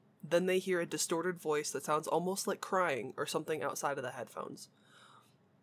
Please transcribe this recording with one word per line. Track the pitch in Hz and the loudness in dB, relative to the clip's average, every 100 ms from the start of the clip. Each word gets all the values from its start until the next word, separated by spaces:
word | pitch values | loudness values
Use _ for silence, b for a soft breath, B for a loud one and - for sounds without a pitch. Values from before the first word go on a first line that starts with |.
| _ - | _ -14
Then | 147 170 180 | 2 4 4
they | 185 | 2
hear | 190 180 | 2 0
a | 165 | 0
distorted | 151 - 165 175 170 | -2 0 0 0 -2
voice | 156 147 151 | 0 0 0
that | 131 | -4
sounds | - 151 156 | 0 0 2
almost | 160 180 190 - | 2 2 -2 -2
like | - | -2
crying | - 190 175 131 107 - | 0 2 4 2 -2 -4
or | 151 | -2
something | 160 156 156 | -2 0 -2
outside | 139 - 151 139 | -2 -2 -2 -2
of | |
the | 127 | -4
headphones. | 127 - - - - - _ _ - - - - _ _ _ | -6 -10 -8 -8 -10 -14 _ _ -20 -20 -20 -20 _ _ _